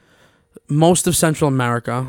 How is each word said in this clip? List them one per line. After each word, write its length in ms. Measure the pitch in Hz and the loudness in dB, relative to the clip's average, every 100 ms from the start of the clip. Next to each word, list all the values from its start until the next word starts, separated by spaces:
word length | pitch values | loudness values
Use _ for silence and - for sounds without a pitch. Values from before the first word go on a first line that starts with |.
| _ _ _ _ _ - - | _ _ _ _ _ -16 -4
most 380 | 147 165 180 180 | 2 2 2 0
of 80 | - | 0
Central 320 | 165 156 151 | 0 0 0
America. 580 | 131 120 120 - 120 | 0 0 -2 -4 -6